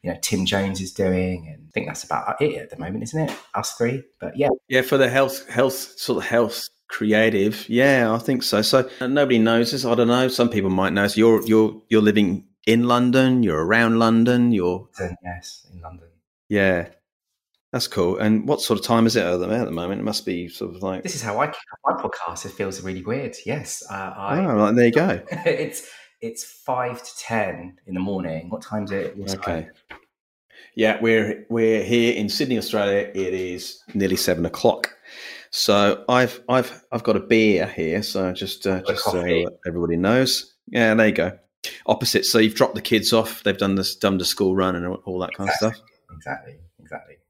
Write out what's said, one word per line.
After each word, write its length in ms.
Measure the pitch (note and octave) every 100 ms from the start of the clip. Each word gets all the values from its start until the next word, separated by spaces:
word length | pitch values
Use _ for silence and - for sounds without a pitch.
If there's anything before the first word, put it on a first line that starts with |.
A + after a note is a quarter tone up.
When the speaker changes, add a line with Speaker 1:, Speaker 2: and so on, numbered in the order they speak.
Speaker 1:
you 100 | F2+
know, 60 | E2+
Tim 240 | - G2 F#2
Jones 340 | G2 G2 F#2
is 120 | F#2
doing, 560 | - F#2+ F#2 F#2 F2+ D#2+
and 140 | D2+ -
I 20 |
think 140 | - -
that's 180 | D#2
about 360 | - - - -
it 140 | D3 -
at 140 | -
the 80 | -
moment, 240 | - G#2+
isn't 260 | A#2 D#3 D#3
it? 60 | - -
Us 180 | G#2 -
three, 280 | - A#2+ C3+ - _
but 160 | - B2+
yeah. 120 | C#3+ - _
Speaker 2:
Yeah, 140 | B2+
for 140 | B2+ C#3
the 120 | B2+
health, 400 | C3 C3+ - -
health, 260 | A2 C3
sort 480 | B2+ - - - G2+
of 60 | -
health 400 | A#2+ A2+ - - _ _
creative. 800 | - G#2+ G#2+ A2+ G#2+ G2+ G#2+ -
Yeah, 440 | A#2 C3+ C3+ A#2
I 60 | A2+
think 240 | A2+ B2+
so. 200 | - G#2
So, 260 | G#2+ C3+ B2+ -
uh, 60 | B2+
nobody 320 | C#3+ C#3 A#2+
knows 340 | A2 A2+ A#2
this. 120 | C#3
I 100 | B2
don't 140 | A#2 A#2
know. 200 | B2 B2+
Some 200 | B2+ A#2+
people 220 | A2+ G2
might 220 | F#2 F#2+
know. 140 | F#2+ G2+
So 100 | G#2+
you're, 280 | A2+ A2 A2
you're, 360 | A2 G#2+ - _
you're 140 | A2
living 440 | G#2+ G#2 G2 F#2+ - _ -
in 180 | A2+
London. 580 | A#2+ A#2+ B2 C3 C3 B2+
You're 220 | G#2+ D#2
around 340 | E2+ A2+ A#2 A2+
London. 540 | A2+ A2+ A#2 B2 A#2+
You're 360 | G#2+ F2 F2+ - -
Speaker 1:
London, 180 | F2+ F2
yes, 440 | F2+ F2 - - _
in 80 | F2+
London. 280 | E2 F2 - _ _ _ _
Speaker 2:
Yeah, 400 | G2+ G2 F2+ E2+ _ _ _ _ _ _ _ _
that's 160 | B2+ -
cool. 280 | - D#3 F#3+
And 320 | G#2+ A2 A#2
what 140 | D3
sort 160 | - G#2
of 80 | -
time 200 | A#2 A2+
is 100 | A2+
it 100 | F2
at 100 | F2+
the, 120 | F2+
at 160 | A2+ A#2
the 40 |
moment? 300 | E2 F2 G2+
It 40 |
must 200 | G#2+ G#2+
be 240 | - F2 E2+
sort 260 | - G2
of 80 | F2
like 200 | F#2+ F#2
Speaker 1:
This 120 | F3+
is 60 | -
how 160 | A2 G#2+
I 80 | D3+
kick 80 | - - -
off 180 | C#3 -
my 0 |
podcast. 440 | - - E2+ E2+ F2
It 60 |
feels 280 | - G2 F#2+
really 220 | F#2 F#2
weird. 320 | F2+ B2+ A#2+ -
Yes, 380 | - C#3+ A#2 - -
uh, 240 | G2 F#2+ F#2
I 220 | G2 D3
Speaker 2:
Oh, 160 | F#3+
right, 200 | G#2+ G#2
there 120 | A#2+ A#2+
you 60 |
go. 280 | B2+ F3+ F#2 -
Speaker 1:
<laughs> 40 | D#3+
It's, 420 | F3 C#3+ D3+ - - - - _
it's 220 | A#2 A2+
five 580 | - - - B2+ B2 A#2+
to 60 | - -
ten 580 | - A#2 G2 E2+ F2+ - -
in 80 |
the 60 | F2+
morning. 480 | G2 F#2+ F2 D#2+ E2+
What 140 | A2
time 220 | - G#2+
is 60 | G2+
it? 260 | G2 E2 G2+
What's 160 | G2
Speaker 2:
Okay. 180 | F#2+ F#2+
Speaker 1:
time? 180 | E2 D#2+ _ _ - _ _ _ _ _ - -
Speaker 2:
Yeah, 240 | - A2 G#2+
we're, 440 | A2+ A2+ G#2+ - -
we're 320 | A#2 A2+ A2
here 320 | F#2+ A#2+ A#2
in 140 | A#2+ G#2
Sydney, 280 | - C#3 A#2
Australia. 520 | - G#2+ G2+ G2+ G2+
It 200 | G2 F#2
is 480 | F#2 F#2 F2+ - - -
nearly 220 | G2+ F#2+ F#2
seven 300 | - E2+ E2+
o'clock. 500 | - A#2 - - - - - - - -
So 540 | - - G#2 G2+ - -
I've, 320 | B2 B2 - -
I've, 340 | B2+ A#2 - _
I've 120 | A#2
got 140 | - G2+
a 40 |
beer 460 | - A2+ A2 F#2 G2
here. 360 | - D#2+ F2+
So 300 | G#2+ G2+ F#2
just, 340 | F2+ F#2+ - G2
uh, 100 | F#2
Speaker 1:
I've 60 |
got 60 | F#2
a 40 |
Speaker 2:
just 100 | -
so 80 | G#2
Speaker 1:
coffee. 340 | F#2 F2 F2 F2 - F2+
Speaker 2:
everybody 300 | E2+ E2+ E2+
knows. 580 | F#2+ B2 C3 - - _ -
Yeah, 260 | A#2+ A2+
there 120 | A2 G#2+
you 60 |
go. 260 | - F2 - _ _ - - -
Opposite. 380 | G#2+ B2 -
So 140 | - A2+
you've 160 | A2
dropped 200 | G#2+ B2+
the 80 | G#2+
kids 300 | - A2 -
off. 300 | A2+ A2 -
They've 120 | G#2+ F#2+
done 180 | G2+ G2
this, 180 | F#2+
done 240 | - G2+ F#2+
the 60 |
school 300 | F2+ - F#2+ F#2+
run 180 | F#2 F2
and 100 | F2
all, 160 | F#2
all 140 | - F#2
that 140 | F2+
kind 140 | - G2
Speaker 1:
Exactly. 200 | - G#2+
Speaker 2:
of 80 | A2+
stuff. 100 | _ _ _ D#2+
Speaker 1:
Exactly. 380 | - B2+ - - F2 _
Exactly. 340 | D2 - - -